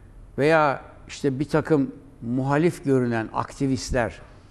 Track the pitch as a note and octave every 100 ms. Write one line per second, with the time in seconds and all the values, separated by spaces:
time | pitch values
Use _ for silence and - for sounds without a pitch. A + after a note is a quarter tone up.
0 | - - - - C#3+ D#3+ D3 B2+ - -
1 | - - C#3+ B2+ D3 D#3 C#3 D#3 B2+ -
2 | - - A#2 B2+ C3 C#3+ E3+ E3+ C#3 C3
3 | B2 A#2 A2 B2 A#2+ - C#3 B2+ - C3
4 | A2 - - - -